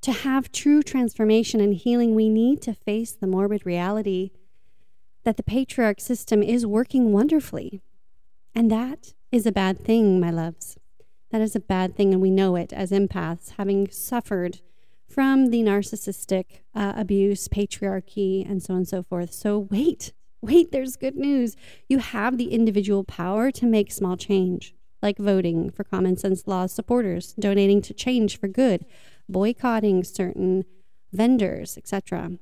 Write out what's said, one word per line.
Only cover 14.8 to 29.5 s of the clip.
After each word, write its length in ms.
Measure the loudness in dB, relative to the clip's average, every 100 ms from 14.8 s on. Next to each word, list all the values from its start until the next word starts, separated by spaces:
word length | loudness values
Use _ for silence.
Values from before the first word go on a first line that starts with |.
| -20 -20 -10
from 420 | -2 2 4 4
the 120 | 2
narcissistic, 1000 | 2 2 -2 -8 -10 -10 -4 -4 -4 -14 -14
uh, 200 | -6 -4
abuse, 540 | -4 -2 2 2 0 -4
patriarchy, 1000 | -4 -4 -4 -6 -6 -8 -4 -2 -2 -4
and 140 | -6
so 120 | -4
on 40 | -4
and 100 | -2
so 140 | -4
forth. 300 | -6 -8 -8
So 260 | -6 -2 -2
wait, 540 | -2 0 0 -2 -10 -18 -20 -16
wait, 300 | 2 4 4
there's 240 | 0 -6
good 220 | -6 -6 -4
news. 400 | 0 0 0 -6 -20 -20 -2
You 100 | -2
have 400 | 0 -4 -2 -2
the 140 | -2
individual 500 | 2 2 2 0 0
power 480 | -2 -6 -4 0 0
to 160 | 0 2
make 240 | 2 2
small 260 | -2 -4 -4
change, 560 | 0 0 2 -2 -8 -20 -20 -4
like 160 | -4 -2
voting 500 | 0 2 2 -2 -4
for 140 | -8
Common 340 | -8 -2 0 0
Sense 300 | 0 -2 -2
Law 200 | -4 -4
supporters, 680 | -6 -2 0 0 -4 -8
donating 480 | -2 2 4 6 4
to 100 | 2
Change 460 | -6 -2 0 0 -2
for 80 | -6
Good, 400 | 2 2 2 -4 -20 -20 -20 -6
boycotting 760 | -2 0